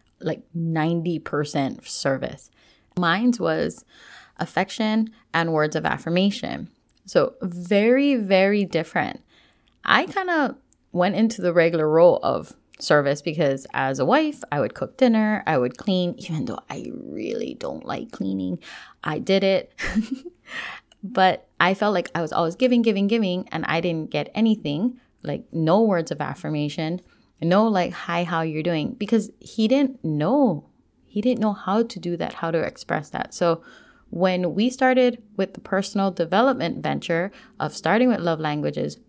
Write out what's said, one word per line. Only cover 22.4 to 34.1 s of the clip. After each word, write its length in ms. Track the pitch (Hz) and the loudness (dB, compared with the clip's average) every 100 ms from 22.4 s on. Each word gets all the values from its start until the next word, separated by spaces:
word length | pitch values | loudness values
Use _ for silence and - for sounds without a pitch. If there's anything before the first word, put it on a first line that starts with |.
| 165 180 | -2 2
giving, 260 | 254 240 | 2 4
giving, 260 | 226 196 196 | 2 2 2
giving, 400 | 226 196 180 - | 2 0 -2 -4
and 140 | 160 - | -6 -2
I 160 | 165 | -2
didn't 280 | 175 160 156 | 0 -2 -4
get 220 | 151 147 | -6 -4
anything, 680 | - 226 220 151 143 240 247 _ _ | 0 2 2 -2 -2 -2 -4 _ _
like, 220 | - 147 - | -8 -8 -6
no 300 | 165 160 196 | -2 2 4
words 300 | 226 175 160 | 4 2 -2
of 100 | 147 | -6
affirmation, 800 | 139 139 151 151 147 156 160 175 - _ _ - | -6 -6 -6 -4 -4 -4 -6 -6 -10 _ _ -6
no, 260 | 165 190 226 | 2 4 4
like, 240 | 196 175 | 2 -2
"Hi, 320 | 170 - 170 | -4 -6 -4
how 180 | 175 170 | -2 -2
you're 220 | 160 156 | -2 -2
doing?" 300 | 160 165 147 | -2 -2 -4
Because 360 | - 202 226 220 - | -6 0 0 0 -10
he 280 | - - 220 | -14 -2 2
didn't 340 | 269 269 269 | 4 2 -2
know. 680 | 165 151 156 277 254 147 - _ _ _ _ | -4 0 2 4 4 2 -6 _ _ _ _
He 140 | 208 | -2
didn't 220 | 226 247 | 0 2
know 100 | 214 | 0
how 320 | 202 - 208 | -2 0 0
to 160 | 233 180 | 0 -2
do 160 | 175 170 | -6 -4
that, 200 | 170 - | -6 -4
how 160 | 165 | -2
to 80 | 165 | 0
express 500 | - - - 160 151 | -2 -6 -4 -4 -4
that. 240 | - - | -8 -6
So 280 | - 175 165 - - - _ - | 0 0 0 -4 -20 -20 _ -12